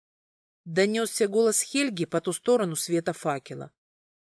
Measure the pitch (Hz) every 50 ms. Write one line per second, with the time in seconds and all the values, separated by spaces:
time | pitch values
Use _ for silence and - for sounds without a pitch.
0 | _ _ _ _ _ _ _ _ _ _ _ _ _ 170 165 185 196 208 214 226
1 | 226 208 - - 220 202 196 220 226 220 214 - - - - 277 285 269 208 170
2 | 165 - - 165 - 190 165 - - - 247 240 208 175 160 143 - - 170 165
3 | 165 190 160 - - 160 143 135 - - 135 139 139 143 - _ _ _ _ _
4 | _ _ _ _ _